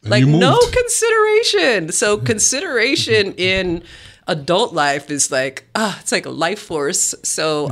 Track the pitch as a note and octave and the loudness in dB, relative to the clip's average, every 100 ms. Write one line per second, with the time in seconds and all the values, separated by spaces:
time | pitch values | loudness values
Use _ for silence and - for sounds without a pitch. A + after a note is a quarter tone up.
0 | - G#2+ C3+ D#3 B3+ G#4+ A#4+ B4 B4 - | 2 4 4 6 6 4 4 2 0 0
1 | A4+ A4+ G#4+ G#4+ A#4 G4+ D#4 G#3+ D#3+ F3 | 2 2 4 2 2 2 2 0 -2 -2
2 | G#3+ G#3 B2 A3 - C4 F#4+ B3+ A#3 C#4 | 0 0 0 0 0 0 -4 -2 0 0
3 | G#2+ A3 G3 - F3+ F#3+ F#3 E3+ - - | 0 0 0 -2 0 0 0 -4 -8 -20
4 | - - - E3+ C#3 F3+ A#3 E3+ C#3+ C#3 | -20 -18 -6 -6 0 0 0 0 0 -2
5 | D3 D3 C3 C#3 C3+ C3 _ - A3 D#3+ | -4 -4 -2 -2 -2 -6 _ -4 -4 -4
6 | - G3+ C#3+ C3 D#3+ G3+ - D#3+ C#3+ F#3 | -4 -4 -4 -4 -4 -4 -6 -4 -2 -2
7 | - - - - D#3 D3+ C#3+ | -4 -4 -8 -4 -2 -2 -2